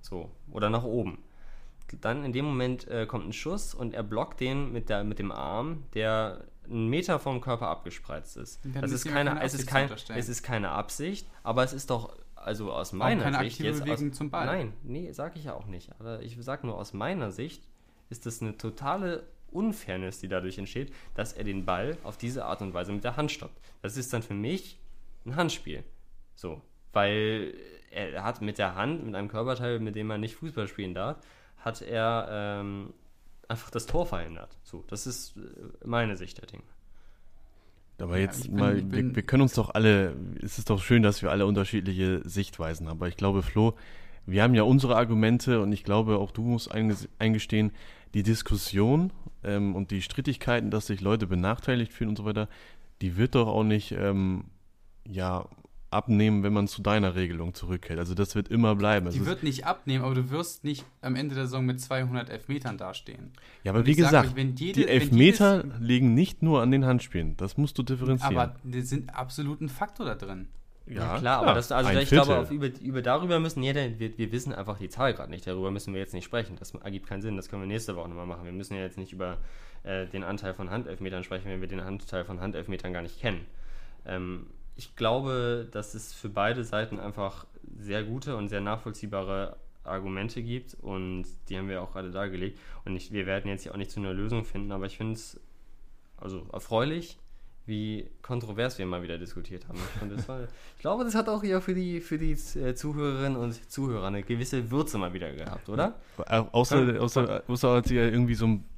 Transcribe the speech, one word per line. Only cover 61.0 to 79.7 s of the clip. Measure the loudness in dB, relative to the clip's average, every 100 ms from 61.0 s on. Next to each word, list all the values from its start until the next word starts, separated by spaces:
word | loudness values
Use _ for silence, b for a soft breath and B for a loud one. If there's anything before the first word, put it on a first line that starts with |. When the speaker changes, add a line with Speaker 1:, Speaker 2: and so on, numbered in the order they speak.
Speaker 2:
am | -4 -2
Ende | -2 -2
der | -2
Saison | 0 0
mit | 0
zweihundert | -2 -2 0 -2 -4
Elfmetern | -10 -6 -6 -4 -6
dastehen. | -8 -10 -12 -16 -16 -18 B B 2
Speaker 3:
Ja, |
aber | 6
Speaker 2:
Und | 6
Speaker 3:
wie |
Speaker 2:
ich | 8
sag | 10
Speaker 3:
gesagt, | 10 8
Speaker 2:
euch, | 2
wenn | 0 0
jede-, | 0 4
Speaker 3:
die | 6
Speaker 2:
wenn |
Speaker 3:
Elfmeter | 6 8 12 12 12 8 6 2
Speaker 2:
jedes | -4
Speaker 3:
liegen | 4 6 8
nicht | 8 6 4
nur | 4 6
an | 6
den | 6 6
Handspielen. | 4 2 0 0 0
Das | -2 0
musst | 0 0
du |
differenzieren. | -2 0 2 2 2 2
Speaker 2:
Aber | 0 -2
die | -6 -4
sind | -2 -2 -4
absolut | -8 -8 -4 -4 -4
ein | -6
Faktor | -4 -6 -4 -6
da | -4
drin. | -6 -8 -10 -12 -16 -18 -10
Speaker 1:
Ja, |
Speaker 3:
Ja, | -4
Speaker 1:
klar, | -2 0
Speaker 3:
klar. | 2 4
Speaker 1:
aber | 6 4
das, | 2
also | 2 4
Speaker 3:
Ein | 4
Speaker 1:
ich | 8
glaube, | 8 8
Speaker 3:
Viertel. | 4
Speaker 1:
auf, | 0
über, | -2 -4 -4
über | -4 -2
darüber | 2 2 4 2
müssen, | 2 0
ja, | 0
denn | 0 0 -2
wir, | -6 -2
wir | -2
wissen | -2 -4
einfach | -6 -6 -6
die | -6
Zahl | 0 0
gerade | 0 -6
nicht, | -8 -6
darüber | -2 -2
müssen | -2 -4
wir | -6
jetzt | -6
nicht | -8
sprechen, | -4 -4 -4 -10
das | -12
ergibt | -12 -10 -10 -8
keinen | -6
Sinn, | -4 -6
das | -6
können | -8
wir | -4
nächste | -4 -4 -6
Woche | -8
nochmal | -8 -8
machen. | -8 -8
Wir |
müssen | -10 -8 -8
ja |
jetzt | -8 -8
nicht | -12
über, | -6 -6 -4 b b b